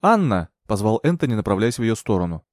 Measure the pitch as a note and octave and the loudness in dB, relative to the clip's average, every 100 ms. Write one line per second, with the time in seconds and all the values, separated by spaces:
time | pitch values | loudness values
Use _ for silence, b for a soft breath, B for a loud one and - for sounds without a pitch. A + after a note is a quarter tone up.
0 | F#3+ A3 E3 G2 E2+ _ _ G#2 G#2+ A2 | 4 2 2 0 -4 _ _ -2 0 0
1 | D3+ E3+ C#3+ A2 G2 G2 A2+ B2 A2+ A2 | 0 0 -2 -2 -2 0 0 0 -2 -2
2 | - G2 F2 E2 _ | -2 -2 -2 -6 _